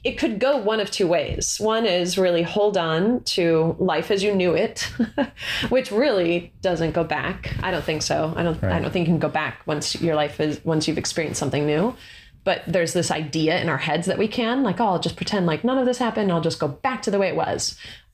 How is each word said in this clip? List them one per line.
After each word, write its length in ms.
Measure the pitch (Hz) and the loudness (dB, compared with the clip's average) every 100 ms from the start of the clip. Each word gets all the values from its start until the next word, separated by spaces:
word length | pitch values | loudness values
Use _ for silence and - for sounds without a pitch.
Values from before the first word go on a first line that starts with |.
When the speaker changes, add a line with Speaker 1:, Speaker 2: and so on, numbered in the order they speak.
Speaker 1:
it 160 | 254 - | -4 -2
could 220 | 254 202 | -2 0
go 160 | 262 285 | 2 2
one 240 | 202 220 | 2 0
of 100 | 196 | 0
two 160 | - 175 | 0 2
ways. 520 | 170 131 - - - | 2 0 -4 -4 -2
One 260 | 214 220 226 | 0 2 2
is 320 | 180 175 185 | 2 0 2
really 240 | 185 170 | 2 2
hold 340 | 170 214 208 196 | 2 2 2 2
on 460 | 165 160 208 247 | 2 2 2 0
to 520 | - - 170 160 165 160 | -2 0 4 4 2 0
life 320 | 185 160 165 | 0 0 0
as 140 | 196 | 0
you 100 | 208 | 2
knew 200 | 196 180 | 2 2
it, 360 | 165 226 - - - 220 - 269 | 2 0 -2 -6 -2 -2 -2 -4
<laughs> 400 | - - - 233 | -4 -8 -4 0
which 240 | 254 254 | 0 2
really 600 | 208 285 202 170 175 175 - | 2 2 2 2 0 -4 -4
doesn't 300 | 190 165 165 | -2 0 0
go 120 | 170 | 0
back. 500 | 160 147 165 190 - - | -2 -2 -4 -6 -6 -6
I 80 | 185 | -4
don't 140 | 170 | -2
think 180 | - 156 | -2 -2
so. 300 | - 151 156 165 | 0 0 0 0
I 60 | |
don't, 200 | 170 160 | -2 0
I 40 | 95 | 0
Speaker 2:
Right. 160 | 170 | 0
Speaker 1:
don't 80 | - | 0
think 160 | 180 170 | 0 2
you 60 | |
can 60 | 160 | 2
go 80 | 151 | 2
back 320 | 156 143 - - | 0 -4 -6 -6
once 340 | 151 - - | -4 -4 -2
your 140 | 170 151 | 0 2
life 240 | 147 - | 0 0
is, 200 | 156 143 | -2 -2
once 240 | 165 160 160 | 0 0 0
you've 100 | 156 | -2
experienced 400 | - - 156 - | -2 -4 -4 -4
something 260 | 135 135 | -2 0
new. 300 | 147 151 226 254 - - - - | 2 2 0 -2 -12 -20 -20 -6
But 200 | 196 175 - | -2 -2 0
there's 280 | 175 165 | 0 2
this 160 | 180 - | 0 0
idea 500 | 156 151 160 156 175 | -2 -2 0 2 2
in 80 | 165 | 0
our 80 | 131 | -2
heads 300 | 160 156 175 | 0 -2 0
that 100 | 175 | 0
we 100 | 214 | 0
can, 360 | 254 226 254 | 0 0 0
like, 180 | 240 175 | 0 2
"Oh, 60 | 220 | 2
I'll 120 | 170 | 2
just 180 | 160 - | 0 -4
pretend 280 | - 208 | -4 0
like 180 | 170 156 | 2 2
none 140 | 233 262 | 2 2
of 80 | |
this 140 | 254 247 | 2 2
happened. 340 | 233 226 202 | 0 0 2
I'll 80 | 170 | 2
just 180 | - - | 0 0
go 100 | 143 | -2
back 340 | - 262 254 | -2 -4 -4
to 80 | - | 0
the 80 | 196 | 2
way 100 | 190 | 2
it 80 | 156 | 0
was." 400 | 160 - - - - - _ | -2 -2 -4 -8 -14 -20 _